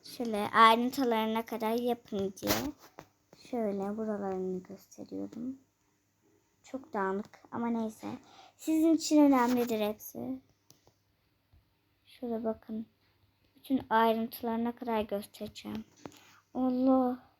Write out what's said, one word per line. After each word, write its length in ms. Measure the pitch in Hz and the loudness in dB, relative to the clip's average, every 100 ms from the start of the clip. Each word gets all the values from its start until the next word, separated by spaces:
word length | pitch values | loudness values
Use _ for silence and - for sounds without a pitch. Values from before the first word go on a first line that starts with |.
Şöyle 460 | - - 233 214 208 | -18 -8 -4 -2 0
ayrıntılarına 960 | 208 226 226 247 277 254 220 220 220 226 | 6 8 8 2 0 0 0 0 -2 -4
kadar 260 | 220 214 | -4 -2
yapın 600 | 233 240 233 - 208 196 196 | -2 -2 -4 -4 -4 -4 -4
diye. 120 | 208 208 269 - - - - _ _ - - | -2 0 -2 -10 -20 -20 -20 _ _ -20 -10
Şöyle 480 | 247 214 196 196 214 | -4 -4 -2 -4 -4
buralarını 640 | 220 208 196 190 185 185 | -6 -4 -4 -4 -4 -6
gösteriyorum. 960 | 185 196 - - 208 190 202 214 247 269 _ _ _ _ _ _ _ _ _ _ | -8 -20 -20 -18 -12 -10 -10 -8 -10 -10 _ _ _ _ _ _ _ _ _ _
Çok 300 | - 262 - | -14 -14 -8
dağınık 460 | 214 190 196 214 - - | -4 -2 -4 -8 -18 -14
ama 160 | 233 233 | -6 -4
neyse. 400 | 226 220 220 208 240 - - - _ | -2 -4 -6 -12 -12 -16 -20 -20 _
Sizin 380 | - 320 320 311 | -2 2 4 4
için 260 | - 302 | 4 6
önemlidir 580 | 285 269 240 247 240 220 | 6 6 4 2 0 0
hepsi. 600 | 208 220 - 233 247 262 _ _ _ - _ _ _ _ _ _ _ _ _ _ _ _ _ | -2 -4 -12 -10 -8 -10 _ _ _ -20 _ _ _ _ _ _ _ _ _ _ _ _ _
Şurada 380 | - 247 226 | -12 -6 -4
bakın. 420 | 233 220 - 220 226 _ _ _ _ _ _ _ | -4 -6 -8 -10 -10 _ _ _ _ _ _ _
Bütün 260 | - 262 - | -2 -2 2
ayrıntılarına 880 | 220 226 226 226 - 240 226 233 240 | 4 4 2 -2 -6 -4 -2 -4 -4
kadar 260 | 247 220 | -4 -2
göstereceğim. 840 | 214 202 214 - 214 - 214 214 220 _ - - - - _ | -2 -6 -8 -12 -14 -12 -10 -10 -12 _ -18 -18 -20 -20 _
Allah. 760 | - 254 254 262 262 254 254 - _ | -2 0 2 6 6 4 -2 -12 _